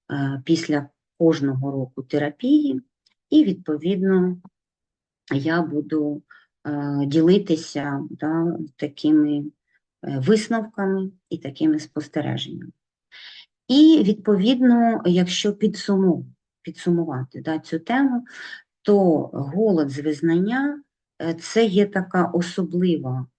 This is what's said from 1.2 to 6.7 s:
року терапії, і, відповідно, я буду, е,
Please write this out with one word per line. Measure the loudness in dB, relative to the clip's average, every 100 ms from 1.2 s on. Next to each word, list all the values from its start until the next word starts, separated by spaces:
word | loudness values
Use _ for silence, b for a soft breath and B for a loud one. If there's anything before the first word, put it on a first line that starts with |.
| 2 2 0 -2 -4
року | -6 -6 -10
терапії, | -4 -2 -4 -4 2 2 2 -4 -8 _ _ _ 0
і, | 2
відповідно, | 4 0 -4 -4 -2 -2 2 2 2 -2 -12 _ _ _ _ _ _ _ -6
я | -4 0 -2
буду, | -2 -4 -4 -4 -4 -6 _ b b _
е, | -10